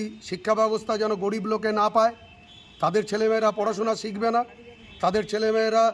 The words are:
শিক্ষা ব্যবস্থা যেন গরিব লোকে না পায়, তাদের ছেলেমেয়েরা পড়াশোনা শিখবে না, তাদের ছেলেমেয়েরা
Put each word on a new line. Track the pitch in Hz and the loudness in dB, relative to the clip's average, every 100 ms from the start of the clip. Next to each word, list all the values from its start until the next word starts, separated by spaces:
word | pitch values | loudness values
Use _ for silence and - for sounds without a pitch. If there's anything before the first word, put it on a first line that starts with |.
| 214 - - | -6 -10 -12
শিক্ষা | 185 - | -6 -2
ব্যবস্থা | 220 220 214 214 214 | 2 2 0 -2 -2
যেন | 220 202 | -2 -2
গরিব | 202 220 202 | -2 -4 -2
লোকে | 220 214 214 | -2 0 0
না | 208 | 2
পায়, | 220 226 233 - - - - - - | 4 2 0 -14 -20 -20 -20 -20 -4
তাদের | 160 202 208 | 0 0 -2
ছেলেমেয়েরা | 208 220 220 214 214 | 0 0 2 2 0
পড়াশোনা | 208 196 220 214 | -2 -2 -2 -2
শিখবে | 220 202 226 | -6 -4 0
না, | 233 240 - - - - - | 0 -2 -8 -20 -20 -20 -4
তাদের | 180 208 - | 0 0 -2
ছেলেমেয়েরা | 208 220 220 220 220 226 | -2 0 2 2 4 4